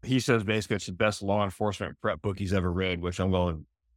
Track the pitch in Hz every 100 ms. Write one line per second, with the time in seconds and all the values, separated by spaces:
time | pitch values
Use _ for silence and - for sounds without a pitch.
0 | - 131 117 117 101 110 101 101 - 90
1 | 107 104 98 104 101 - 107 95 98 -
2 | 110 80 104 92 98 98 90 87 92 87
3 | 87 85 95 92 87 80 - _ _